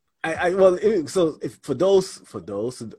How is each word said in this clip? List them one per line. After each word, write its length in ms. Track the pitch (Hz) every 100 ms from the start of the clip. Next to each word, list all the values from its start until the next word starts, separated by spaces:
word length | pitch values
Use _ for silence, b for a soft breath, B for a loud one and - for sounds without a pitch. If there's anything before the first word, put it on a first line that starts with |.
| _ _
I, 100 | 160
I, 200 | 151 175
well, 200 | 190 190
it, 340 | 170 208 202 135
so 320 | 190 165 -
if, 160 | 135 -
for 100 | -
those, 440 | 127 185 190 185 -
for 220 | - 107
those 380 | 82 101 120 -
who 140 | 110